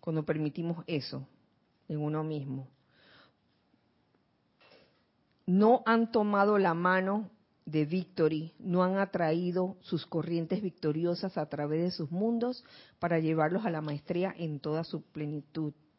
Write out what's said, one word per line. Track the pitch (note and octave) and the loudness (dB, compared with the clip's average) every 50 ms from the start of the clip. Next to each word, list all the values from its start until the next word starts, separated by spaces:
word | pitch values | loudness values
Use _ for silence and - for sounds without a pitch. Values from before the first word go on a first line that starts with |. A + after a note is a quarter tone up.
Cuando | - - D#3+ D#3+ D3+ | -4 -2 -2 -2 0
permitimos | D3+ D#3 D#3 D#3 D3+ C#3+ - E3 E3 E3+ E3 - | 0 -2 0 -2 -4 -4 -4 -4 -4 -4 -6 -6
eso | - E3+ C#3+ C3 - - C3+ C3+ - _ _ _ _ _ _ _ _ _ _ _ _ | -4 -4 -4 -4 -6 -10 -10 -12 -12 _ _ _ _ _ _ _ _ _ _ _ _
en | D#3 D3+ | -6 -4
uno | D3+ D3+ D3+ D#3 | -2 -2 -2 -2
mismo. | D#3 D#3 D#3 D3+ C3+ C3+ C3 C3+ C3+ - _ _ _ _ _ _ _ - - - - _ _ _ _ _ _ _ _ _ _ _ _ _ _ _ _ _ _ _ _ _ _ _ _ _ _ _ _ - - - _ _ _ _ _ _ _ _ _ _ _ _ _ | -4 -4 -4 -6 -6 -6 -8 -8 -10 -12 _ _ _ _ _ _ _ -20 -20 -20 -20 _ _ _ _ _ _ _ _ _ _ _ _ _ _ _ _ _ _ _ _ _ _ _ _ _ _ _ _ -20 -20 -20 _ _ _ _ _ _ _ _ _ _ _ _ _
No | - F3+ F#3+ G#3 A3 B3 - - | 2 4 6 8 8 6 6 4
han | A3 A3+ A#3 A#3 A3+ | 4 4 4 4 2
tomado | - A3+ G#3 G#3 G#3 G3 G3 G#3 G#3 G3+ | 2 0 2 2 4 4 4 6 6 4
la | F#3+ E3+ E3 | 4 4 2
mano | E3+ F3 F3+ F#3 F#3+ F#3 F#3+ G3+ G#3+ A3 F#3 _ _ _ _ _ _ _ | 2 2 4 4 4 2 2 0 -2 -2 -6 _ _ _ _ _ _ _
de | - D3 D#3 D3+ | -4 0 0 0
Victory, | D3 E3+ F#3+ F3+ - - - D#3+ D#3 D#3+ D3+ D#3+ D#3+ _ _ | 2 0 -4 -4 -4 0 2 2 2 2 0 -4 -8 _ _
no | - F#3+ F3 F3+ F3+ | -4 0 2 2 4
han | F3+ F#3+ G3 | 4 2 0
atraído | G3 F#3+ - F#3 E3+ D#3 D#3+ E3+ F3+ F3 F3 F#3 F#3 F#3 F#3+ - | 0 -2 0 0 2 2 2 2 0 0 0 0 0 -2 -4 -10
sus | - - - D#3+ - | -8 -4 -4 -4 -4
corrientes | - - E3+ D3 E3 E3+ E3+ E3 D#3+ F3+ F#3 | -2 -4 -4 -2 0 -2 -2 -2 -2 -2 -2
victoriosas | G#3 F#3 - _ - D#3 D3+ D#3+ E3+ F3 F3 F3 - - - F3+ | -2 -4 -6 _ -2 -2 0 0 0 0 0 0 -4 -6 -4 -4
a | D3+ D3 | -6 -4
través | - C#3+ D3 D3 D3+ D#3+ | -4 -6 -4 -2 0 0
de | E3+ F3+ | 0 0
sus | F3+ - E3 C3+ | -2 -4 -6 -4
mundos | E3+ F3+ G#3 A3+ A#3 A#3 A3+ B3 B3 - - - - - - - _ _ | -2 -2 0 0 0 0 -2 -2 -4 -6 -12 -20 -20 -20 -20 -20 _ _
para | - E3+ E3+ E3 | -2 0 0 2
llevarlos | D#3+ D#3+ D#3+ D#3+ D#3 D#3 F3 G3+ G#3+ | 2 2 2 2 2 2 2 0 -2
a | F#3 | -2
la | E3 D#3 | -2 -2
maestría | D#3 D3+ D3 D3 - - F3 E3+ F3+ F#3+ - | -4 -4 -6 -6 -6 -4 -2 -2 -2 -2 -4
en | - E3+ D#3+ D3+ C#3+ | -6 -6 -6 -6 -6
toda | - D3+ D3+ D#3 E3 | -4 -2 -2 -2 -4
su | - - D3+ | -4 -8 -10
plenitud. | D3+ _ _ D#3 D3+ D3 D3+ D3+ C#3+ _ _ D#3+ D#3+ D3+ D3 _ _ _ _ | -10 _ _ -8 -6 -6 -6 -8 -10 _ _ -4 -4 -4 -6 _ _ _ _